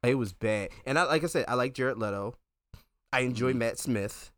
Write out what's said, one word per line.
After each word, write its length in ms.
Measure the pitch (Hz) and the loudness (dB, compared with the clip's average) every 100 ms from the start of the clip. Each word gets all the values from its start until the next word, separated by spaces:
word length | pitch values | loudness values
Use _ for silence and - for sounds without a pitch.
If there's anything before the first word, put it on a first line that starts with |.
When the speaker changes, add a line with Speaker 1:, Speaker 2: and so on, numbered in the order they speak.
Speaker 1:
It 120 | 120 131 | 4 2
was 180 | 110 | 0
bad. 360 | 90 113 107 95 - - | -2 0 0 -2 -8 -2
And 120 | 143 | 2
I, 60 | |
like 200 | 170 156 | 4 2
I 40 | 165 | 2
said, 180 | 160 - | 0 0
I 60 | |
like 200 | 123 127 135 | 2 0 0
Jared 220 | 131 113 | -2 0
Leto. 360 | 107 98 101 - _ _ _ - _ _ _ | -2 -2 -6 -8 _ _ _ -20 _ _ _
I 60 | 127 | 0
enjoy 340 | 127 123 127 | 0 2 2
Speaker 2:
Mm. 40 | 127 | 2
Speaker 1:
Matt 200 | 117 - | 0 -2
Smith. 540 | - 113 101 - - | -2 0 -2 -6 -18